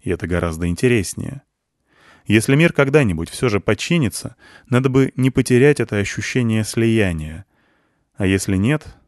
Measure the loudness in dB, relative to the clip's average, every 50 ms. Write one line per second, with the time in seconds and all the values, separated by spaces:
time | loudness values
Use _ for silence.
0 | _ -4 -4 -4 -4 -4 -2 -2 -2 -2 -4 -4 -4 -4 -2 0 2 2 2 2
1 | 0 -4 -8 -10 -10 -10 -12 -14 _ _ _ _ _ _ _ _ _ _ _ _
2 | _ -20 -20 _ _ 0 0 2 2 2 2 4 2 2 2 2 0 4 4 2
3 | 2 2 -2 -4 -6 -8 -6 -4 -2 0 0 0 0 -2 -2 -2 -2 -2 0 0
4 | 0 -2 -4 -6 -12 -14 -16 _ _ -20 -20 -20 _ _ 0 0 2 2 2 2
5 | 2 2 _ 0 0 0 2 0 0 2 4 4 6 4 4 2 -2 -2 -2 -2
6 | -2 -4 -6 -8 -8 -4 -4 -2 0 0 0 0 -2 -2 -2 0 0 2 2 2
7 | 2 0 -2 -4 -8 -10 -12 -14 -18 _ _ _ _ _ _ _ _ _ _ _
8 | _ _ _ -2 0 0 2 0 0 0 -2 0 0 0 -2 -2 -6 -12 -20 _
9 | _